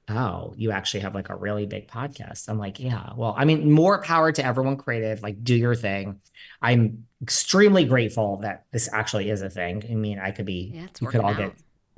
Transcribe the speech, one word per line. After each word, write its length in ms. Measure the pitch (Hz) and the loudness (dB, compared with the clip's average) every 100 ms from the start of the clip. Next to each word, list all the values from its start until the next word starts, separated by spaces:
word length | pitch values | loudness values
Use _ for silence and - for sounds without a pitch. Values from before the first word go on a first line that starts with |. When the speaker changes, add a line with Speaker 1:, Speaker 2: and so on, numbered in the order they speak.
| - | -6
Speaker 1:
"Oh, 420 | 107 120 87 82 - | -4 -2 -4 -10 -6
you 140 | 113 | -4
actually 280 | 98 - 104 | -2 -4 -6
have, 140 | 98 | -6
like, 160 | 98 95 | -6 -8
a 60 | 95 | -8
really 280 | 98 104 | -4 -4
big 240 | 101 101 - | -4 -8 -10
podcast." 600 | 117 139 - - - - | -10 -10 -10 -12 -10 -6
I'm 80 | 107 | -6
like, 200 | 98 - | -6 -6
"Yeah, 360 | 127 110 90 117 | -6 -4 -6 -4
well, 180 | 117 | -4
I 120 | 104 147 | 0 2
mean, 240 | 156 151 | 4 6
more 320 | 151 175 196 | 6 6 4
power 280 | 185 165 160 | 2 2 2
to 140 | 151 | 2
everyone 320 | 127 123 131 139 | 0 0 0 -2
creative, 460 | - 117 110 107 | -4 -2 -2 -4
like, 200 | 107 101 | -6 -6
do 120 | 120 | 2
your 200 | 120 120 | 4 4
thing." 460 | 117 104 98 98 98 _ - - - | 2 0 -2 -4 -10 _ -20 -20 -4
I'm 460 | 117 120 110 - - _ | 2 4 4 0 -12 _
extremely 640 | 117 - - 185 208 190 131 | -2 0 2 6 8 8 6
grateful 540 | 127 110 113 104 98 | 4 2 0 -2 -2
that 240 | 104 92 _ | -6 -8 _
this 180 | 117 - | -4 -2
actually 380 | 107 107 107 101 | -2 -2 -2 -2
is 100 | 104 | -2
a 80 | 95 | -4
thing. 360 | 92 87 104 110 | -6 -4 -4 -4
I 40 | |
mean, 240 | 110 107 98 | -2 -2 -4
I 140 | 95 | -6
could 120 | 92 | -6
be, 280 | 98 90 92 | -6 -6 -6
Speaker 2:
Yeah, 100 | 160 | -10
it's 160 | 180 - | -16 -8
Speaker 1:
you 80 | 117 | -2
could 120 | 117 | 0
all 100 | 101 | 2
Speaker 2:
working 160 | 104 95 | 0 -4
Speaker 1:
get 60 | |
Speaker 2:
out. 60 | - _ _ _ | -8 _ _ _